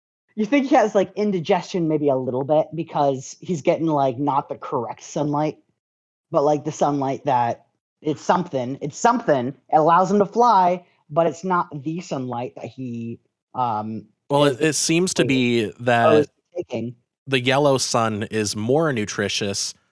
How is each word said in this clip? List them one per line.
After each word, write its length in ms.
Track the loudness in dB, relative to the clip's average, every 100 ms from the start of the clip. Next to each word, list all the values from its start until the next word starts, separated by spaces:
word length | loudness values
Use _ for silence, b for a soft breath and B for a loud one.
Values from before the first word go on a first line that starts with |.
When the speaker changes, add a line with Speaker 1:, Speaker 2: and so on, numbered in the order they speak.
| _ _ _
Speaker 1:
you 100 | -6
think 220 | 0 2 4
he 60 |
has, 200 | 4 4
like, 160 | 2 0 -2
indigestion 720 | -2 -2 0 0 0 -2 0
maybe 220 | 2 2
a 60 | 0
little 280 | 0 -4
bit 220 | 0 2 0
because 600 | -4 -6 0 0 0 -8 -16
he's 220 | -6 -4
getting, 240 | 0 0 2
like, 320 | 2 0 0
not 320 | -2 -2 -4
the 60 | -10
correct 460 | -6 -6 -6 -10
sunlight, 540 | -10 -6 -2 -2 -2 -6 _ _ _ _ _ _ -4
but, 120 | 0
like, 220 | 2 0
the 80 | -2
sunlight 520 | -2 -2 0 -2 -4
that 400 | -2 0 0 -4 _ _ _ _
it's 180 | -6 -6
something, 560 | 0 0 0 -6 -6 -6
it's 160 | -10 0
something. 500 | 2 2 2 0 0
It 280 | -8 0 4
allows 340 | 6 4 4
him 80 | 2
to 80 | 0
fly, 580 | 2 4 6 4 0 b b b
but 180 | 0 0
it's 160 | 0
not 380 | -2 -2 -2 -8
the 180 | -8 -8
sunlight 520 | -6 -6 -6 -6 -8 -10
that 100 | -16
he, 520 | -12 -10 -8 -10 -12 _ _ _
um, 500 | -6 -4 -4 -6 -10 -12 _ -2
Speaker 2:
Well, 160 | 2
Speaker 1:
is 160 | 2 2
Speaker 2:
it, 40 | 0
it 60 |
seems 400 | 0 0 0 0
to 100 | 0
be 440 | 2 2 2 2 0
Speaker 1:
supposed 160 | -4 2
Speaker 2:
that 240 | 4 6 6 2
Speaker 1:
to 20 | _ _ -12
be 60 |
taking. 340 | -8 -6 -8 -12 _ _ -4
Speaker 2:
the 140 | -2
yellow 380 | 2 2 4 2
sun 460 | 0 0 0 -2
is 300 | -4 -4 -4
more 380 | -4 0 0 0
nutritious 800 | -2 -4 -4 -4 -2 -4 -4 -8 -10 _